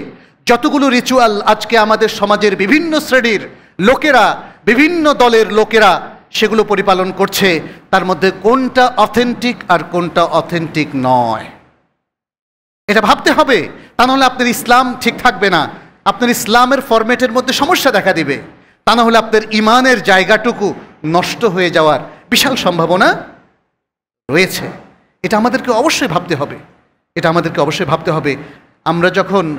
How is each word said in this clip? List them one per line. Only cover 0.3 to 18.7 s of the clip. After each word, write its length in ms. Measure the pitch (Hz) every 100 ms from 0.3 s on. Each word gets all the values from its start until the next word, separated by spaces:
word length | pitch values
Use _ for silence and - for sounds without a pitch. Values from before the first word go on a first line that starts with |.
| _ -
যতগুলো 400 | 240 302 277 269
রিচুয়াল 440 | 240 240 254 226 208 202
আজকে 220 | 214 - 226
আমাদের 320 | 214 220 214 -
সমাজের 340 | 202 208 208 190
বিভিন্ন 360 | 196 302 339 302
শ্রেণীর 420 | - 254 233 185 135 - _ -
লোকেরা, 440 | 202 269 302 254 185 - - -
বিভিন্ন 400 | - 240 320 339 302
দলের 340 | 262 240 226 190
লোকেরা 400 | 208 214 220 202 151 - - _
সেগুলো 320 | - 214 220
পরিপালন 440 | 214 190 196 185 185
করছে, 360 | 185 196 - 196 156 - - -
তার 140 | 190
মধ্যে 240 | 180 165 190 185
কোনটা 420 | 220 262 247 254 247 226
অথেন্টিক 600 | 214 233 247 220 240 196 -
আর 120 | 170 165
কোনটা 300 | 175 170 180 160 160
অথেন্টিক 480 | 160 170 160 160 147 135 127
নয়। 380 | 127 117 110 - - _ _ _ _ _ _ _ _ _ _ _ _ -
এটা 100 | 214
ভাবতে 320 | 208 285 339
হবে, 360 | 262 285 208 131 - - -
তা 100 | 254
নাহলে 180 | 269
আপনার 240 | 254 254 240
ইসলাম 480 | 226 233 247 254 -
ঠিক 140 | 233 -
থাকবে 320 | 247 180 202
না, 180 | 165 135 - - _
আপনার 260 | 196 196 240
ইসলামের 500 | - - 240 247 262
ফরম্যাটের 520 | - 226 220 233 254
মধ্যে 200 | 247 254
সমস্যা 380 | - 302 359 277
দেখা 220 | 202 185
দিবে, 280 | 165 139 120 - - _